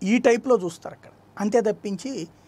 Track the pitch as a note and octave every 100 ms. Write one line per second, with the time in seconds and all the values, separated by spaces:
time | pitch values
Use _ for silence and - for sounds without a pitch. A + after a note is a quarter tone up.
0 | F#3 A#3 B3 A#3 C4 A#3 F3 - - -
1 | - - _ - G#3 A#3+ G#3+ G#3 G#3+ F#3+
2 | C4 A#3+ D#3+ _